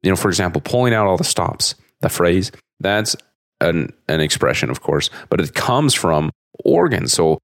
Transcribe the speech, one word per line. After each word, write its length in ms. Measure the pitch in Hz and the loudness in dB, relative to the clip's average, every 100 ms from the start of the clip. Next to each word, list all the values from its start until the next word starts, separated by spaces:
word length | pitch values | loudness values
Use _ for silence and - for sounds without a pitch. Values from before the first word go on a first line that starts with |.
You 80 | 92 | 0
know, 60 | 92 | 0
for 140 | 104 | 0
example, 320 | 90 90 80 | 0 0 -2
pulling 320 | - 123 123 | -2 0 2
out 120 | 113 101 | 2 2
all 120 | 92 | 2
the 60 | |
stops, 520 | 165 - 85 - - - _ _ | 0 -2 -2 -2 -6 -6 _ _
the 80 | - | -4
phrase, 420 | - 87 90 92 - _ - | 2 2 2 0 -8 _ -8
that's 360 | 95 104 107 - _ _ _ - | -2 -2 -2 -6 _ _ _ -4
an, 320 | 82 85 - - - | 0 0 -2 -6 -4
an 120 | 80 | -2
expression, 500 | 78 - 65 71 62 | 0 0 0 0 -2
of 120 | 64 | -4
course, 280 | - 73 - - - | -2 -2 -2 -8 -4
but 100 | - | -2
it 140 | 151 | -2
comes 400 | - - 127 147 | -4 -2 0 0
from 380 | - 87 78 78 - _ - - | 0 0 0 0 -6 _ -4 0
organs. 480 | 170 175 90 - | 2 2 0 -2
So 240 | - 80 78 | 2 2 0